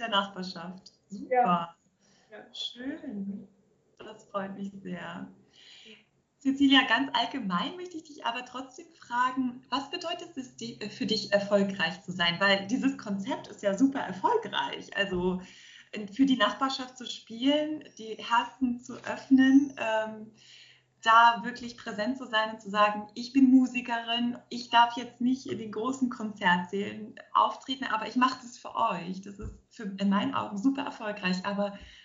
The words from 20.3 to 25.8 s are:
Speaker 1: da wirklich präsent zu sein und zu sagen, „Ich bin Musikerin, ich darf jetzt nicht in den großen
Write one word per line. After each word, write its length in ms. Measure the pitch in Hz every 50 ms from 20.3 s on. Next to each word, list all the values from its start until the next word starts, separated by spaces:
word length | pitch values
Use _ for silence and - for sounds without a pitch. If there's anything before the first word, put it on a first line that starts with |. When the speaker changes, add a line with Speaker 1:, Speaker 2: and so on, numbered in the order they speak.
| - _ - - - - - - - _ _ _ _ _ -
Speaker 1:
da 380 | 226 226 226 233 233 233 202 226
wirklich 340 | 240 240 - 247 233 233
präsent 420 | - - 233 208 202 208 233 269 -
zu 80 | 254
sein 240 | 233 226 214 220 220 220
und 80 | -
zu 100 | - 196
sagen, 380 | 196 208 208 208 202 208 208 - -
„Ich 180 | 247 240 - -
bin 180 | 277 269 254
Musikerin, 880 | 254 262 254 240 240 247 240 240 233 233 233 233 233 233 240 240 240 - - -
ich 220 | 247 240 - -
darf 260 | 247 233 240 240 -
jetzt 240 | 262 233 240 - -
nicht 260 | 240 254 262 - -
in 120 | - - 214
den 140 | 226 214 202
großen 380 | 214